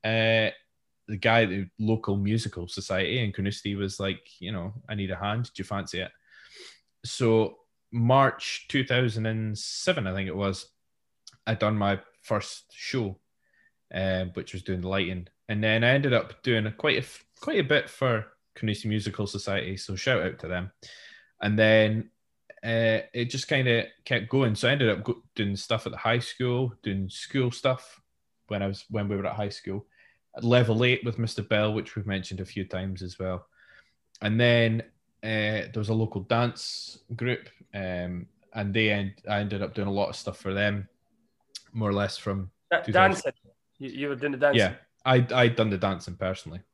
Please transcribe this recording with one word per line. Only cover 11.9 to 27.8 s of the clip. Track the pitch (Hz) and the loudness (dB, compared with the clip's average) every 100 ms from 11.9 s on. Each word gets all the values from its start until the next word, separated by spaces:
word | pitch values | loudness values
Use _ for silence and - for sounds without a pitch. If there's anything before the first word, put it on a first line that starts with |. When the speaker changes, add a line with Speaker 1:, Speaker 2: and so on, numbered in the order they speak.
| 98 - _ | 0 -4 _
Speaker 1:
first | - 107 - - _ | -4 -4 -2 -14 _
show, | - - 135 104 95 _ _ _ _ _ _ _ | -14 -6 -4 -4 -6 _ _ _ _ _ _ _
uh, | 90 95 92 92 | -4 0 0 -2
which | 90 - | -6 -10
was | 92 | -10
doing | 92 92 | -6 -4
the | 90 | -2
lighting. | 95 90 92 87 _ - | 0 0 -4 -10 _ -6
And | 107 | -2
then | 107 110 | 2 4
I | 120 | 4
ended | 139 139 | 4 4
up | 120 - - | 2 0 -6
doing | - 113 107 | 0 0 0
a, | |
quite | - 151 | -2 0
a | - | 0
f-, | 131 - _ _ | -2 -14 _ _
quite | - 294 | -2 -2
a | |
bit | 139 147 - | 2 2 0
for | - 135 113 107 _ _ | -2 0 0 -4 _ _
Carnoustie | - 110 101 110 | -6 -4 -2 -2
Musical | 107 101 92 101 | -2 -4 -4 -6
Society, | 98 - 98 - 95 | -6 -4 -4 -4 -8
so | - 92 | -8 -4
shout | - 120 | 0 0
out | 90 - | 0 -6
to | 82 | -6
them. | 90 92 _ - - - - _ _ | -6 -6 _ -20 -20 -20 -20 _ _
And | 104 107 | 0 6
then, | 110 110 107 110 - _ _ _ _ - | 8 8 6 2 -4 _ _ _ _ -12
uh, | 117 113 113 110 - | -4 0 2 2 -2
it | 120 120 | -6 -4
just | 135 - | -4 -2
kinda | 143 127 117 - - | 0 4 2 0 -10
kept | - 120 107 | -4 -2 0
going. | 135 127 | 2 2
So | 104 123 | 2 2
I | |
ended | 139 117 | 4 4
up | 101 | 2
go-, | 104 120 _ | -2 -6 _
doing | - 101 98 | -4 -2 -2
stuff | - 110 - | -2 -4 -4
at | |
the | 101 | -4
high | 113 120 | 0 0
school, | - - 127 123 131 123 | -2 -4 -2 0 -2 -4
doing | 107 98 95 | -4 -4 -4
school | - - 139 123 | -8 -6 0 0
stuff | - 135 131 | 0 -2 -2